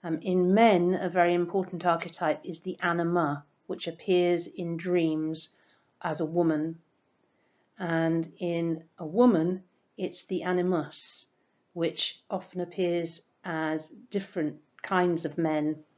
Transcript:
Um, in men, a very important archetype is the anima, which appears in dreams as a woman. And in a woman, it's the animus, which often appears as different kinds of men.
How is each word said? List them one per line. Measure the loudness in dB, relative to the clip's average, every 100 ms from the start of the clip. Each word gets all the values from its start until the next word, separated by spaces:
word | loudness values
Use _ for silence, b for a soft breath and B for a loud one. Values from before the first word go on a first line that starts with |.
| -4
Um, | -4
in | 0 2 4
men, | 6 6 6 4 0
a | -2
very | 2 2
important | 2 0 -2 -4 -2 0
archetype | 0 -2 -4 -2 -2
is | -6 -10
the | -10 -4
anima, | -2 0 0 2 0 -2 -8 _ _
which | -8 -8
appears | -10 0 2 4 0 -2
in | -8 -6 -6
dreams | 0 2 2 0 -2 -4 -8 b b b b _
as | -6 -4
a | -2
woman. | 2 2 2 -2 -6 _ _ _ _ _ _ _ _ _ _
And | -2 0 2 0 -2 -6
in | -4 -2 -2 -4 -8 _
a | -4
woman, | 4 6 6 2 -2 -8 _ _ -8
it's | -8 -8 -6
the | -4
animus, | -2 0 2 0 -2 -10 -14 -14 -18 _ _ _ _
which | -4 -4 -2 -6 -6 _
often | -8 -8 -8
appears | -8 -2 0 0 -2 -10 _ _ -6
as | -4 -2 -2 -6 -20 -6
different | -6 -4 -2 -4 -4 _ -16
kinds | 0 2 4 2
of | -2 -2
men. | 0 0 0 -4 -10